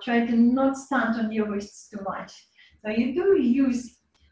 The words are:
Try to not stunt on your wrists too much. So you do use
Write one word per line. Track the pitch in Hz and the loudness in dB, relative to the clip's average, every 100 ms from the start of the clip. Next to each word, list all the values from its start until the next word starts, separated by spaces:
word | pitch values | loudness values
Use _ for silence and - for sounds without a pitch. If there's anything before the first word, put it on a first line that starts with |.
Try | - 240 233 | -2 0 2
to | 233 | 4
not | 240 262 269 269 | 4 4 0 -2
stunt | - 247 226 233 | -4 -2 0 -2
on | 220 | -2
your | 220 208 | -2 -4
wrists | 202 - - - | -4 -8 -16 -16
too | 208 | -12
much. | 190 190 190 - _ _ _ _ | -10 -10 -12 -20 _ _ _ _
So | 214 | -6
you | 226 254 | -2 -2
do | - 392 349 | 0 2 4
use | 240 262 262 233 - _ _ _ _ | 4 2 2 0 -6 _ _ _ _